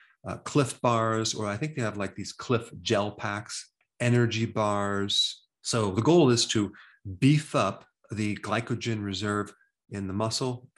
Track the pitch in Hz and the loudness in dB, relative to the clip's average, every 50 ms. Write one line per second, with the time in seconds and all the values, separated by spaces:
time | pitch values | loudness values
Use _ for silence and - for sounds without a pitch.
0 | _ _ _ _ - 92 92 - - - - 147 135 120 - - - 120 117 113 | _ _ _ _ -12 -10 -10 -10 -10 0 0 2 2 2 -2 -2 0 2 2 2
1 | 113 113 110 110 110 - - 110 107 101 101 104 156 156 156 135 117 107 101 101 | 2 2 0 0 0 -2 -2 -2 -4 -4 -4 -4 -6 -6 -4 -4 -4 -4 -4 -4
2 | 98 98 - - 95 - - - - - 123 110 - - - 95 87 104 113 101 | -6 -6 -6 -10 -10 -10 -12 -10 -2 0 0 0 0 -6 -14 -10 -2 0 0 2
3 | 104 104 - - - 104 101 107 117 - - - - - _ _ _ _ _ - | 0 -2 -4 -6 -6 -6 -6 -6 -8 -10 -12 -12 -12 -16 _ _ _ _ _ -2
4 | 120 120 120 123 120 113 107 110 113 107 - 110 107 104 104 101 101 101 101 98 | 2 4 4 4 4 2 2 -2 -4 -2 -2 0 0 0 0 0 0 -2 -2 -2
5 | 98 101 - - 101 - - - _ _ _ _ - - - 117 107 98 95 113 | -2 0 2 2 2 0 -2 -8 _ _ _ _ -6 -2 0 0 0 2 0 2
6 | 110 151 175 175 151 123 120 113 - - - 110 104 98 - - - - _ _ | 4 6 6 8 8 8 6 4 2 2 2 0 0 0 -4 -12 -20 -20 _ _
7 | - 101 92 - 127 139 151 151 151 - - 135 101 95 98 - - _ _ _ | -14 -14 -2 4 4 6 6 4 2 0 0 0 0 0 -2 -6 -14 _ _ _
8 | _ _ 107 104 107 104 101 - - 101 104 113 117 - 120 98 - 117 113 107 | _ _ -6 -4 -4 -4 -4 -6 -4 -4 -4 -4 -2 -4 -6 -4 -2 -4 -4 -4
9 | 101 101 95 92 107 104 104 104 101 - - _ _ _ _ _ _ _ 104 101 | -4 -4 -4 -4 -2 -2 -2 -2 -4 -6 -10 _ _ _ _ _ _ _ -8 -8
10 | 98 95 95 104 110 113 - - 135 127 123 123 - - _ | -6 -4 -4 -2 -2 -2 -2 -2 -2 -4 -4 -6 -12 -16 _